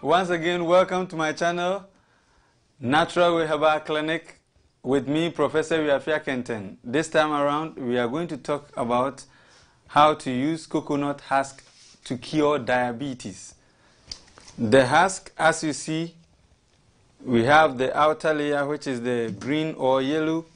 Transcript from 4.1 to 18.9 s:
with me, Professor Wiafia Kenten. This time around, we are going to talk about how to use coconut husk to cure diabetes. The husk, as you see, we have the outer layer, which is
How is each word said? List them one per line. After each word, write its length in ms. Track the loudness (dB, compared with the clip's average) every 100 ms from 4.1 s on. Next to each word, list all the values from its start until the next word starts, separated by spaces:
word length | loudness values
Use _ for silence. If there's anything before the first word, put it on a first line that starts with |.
| -4 -8 -20 _ _ _ _
with 240 | -2 0 0
me, 220 | 0 0
Professor 520 | 0 0 0 0 0
Wiafia 440 | 2 0 0 -4
Kenten. 540 | -2 -6 -6 -8 -10 -14
This 280 | -4 -2 0
time 200 | 0 2
around, 460 | 0 0 -2 -6 -8
we 220 | -2 0
are 100 | -2
going 180 | -4 -6
to 100 | -8
talk 340 | -4 -6 -6
about 480 | -6 -2 0 -2 -6 -20 _ _ -20 _ _ _
how 260 | 6 6
to 160 | 4 -2
use 360 | -2 -2 -2 -4
coconut 540 | -6 -2 -2 -2 -6
husk 420 | -2 -2 -2 -10 -20 _ -20 _
to 120 | -10 -10
cure 420 | -2 0 2 2
diabetes. 960 | 0 0 0 -4 -8 -8 -12 -14 -20 -20 _ _ _ _ -18 -18 -18 -20 -20 -6
The 280 | 4 4 6
husk, 440 | 4 2 0 -12 2
as 260 | 2 2
you 120 | -4
see, 400 | -6 -6 -6 -6 -12 _ _ _ _ _ _ _ _ _ _
we 220 | 0 2
have 320 | 6 6 4 2
the 180 | -2
outer 380 | 2 2 2 -2
layer, 320 | -2 -2 -2 -2
which 200 | -4
is 160 | -4